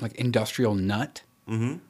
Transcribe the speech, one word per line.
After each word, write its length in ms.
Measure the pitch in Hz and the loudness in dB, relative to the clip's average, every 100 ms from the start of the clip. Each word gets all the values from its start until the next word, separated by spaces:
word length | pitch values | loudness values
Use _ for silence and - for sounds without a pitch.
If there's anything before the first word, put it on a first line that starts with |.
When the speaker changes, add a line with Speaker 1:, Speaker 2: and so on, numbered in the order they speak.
Speaker 1:
like, 140 | 117 - | -8 -2
industrial 580 | 123 117 110 - 117 | 2 2 0 0 2
nut 480 | 101 95 104 123 - - _ - | 2 2 0 -2 -8 -20 _ -6
Speaker 2:
Mm-hmm. 280 | 110 120 165 | -2 -2 -4